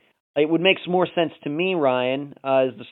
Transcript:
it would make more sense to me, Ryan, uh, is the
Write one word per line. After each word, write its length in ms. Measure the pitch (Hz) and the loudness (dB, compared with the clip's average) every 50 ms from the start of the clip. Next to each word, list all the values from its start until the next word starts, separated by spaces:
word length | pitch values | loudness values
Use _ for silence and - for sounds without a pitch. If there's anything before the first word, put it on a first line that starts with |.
| _ _ _ _ _ _ - | _ _ _ _ _ _ -2
it 120 | 143 151 151 | 0 0 2
would 140 | 165 165 165 | 2 2 4
make 160 | 190 185 - - | 2 2 2 0
more 200 | 175 175 185 180 143 - | -2 0 0 0 0 0
sense 180 | 175 170 147 - - - | 0 -2 -2 -4 -8 -8
to 80 | 147 | -6
me, 240 | 147 156 175 190 190 | -4 -2 -2 -2 0
Ryan, 600 | 175 147 131 127 127 123 127 131 139 143 143 - - - | 0 0 0 2 0 0 -2 -2 -4 -6 -10 -14 -10 -4
uh, 260 | 135 135 135 131 131 | 0 2 2 2 0
is 100 | 117 104 | -2 -8
the 80 | 117 - | -16 -10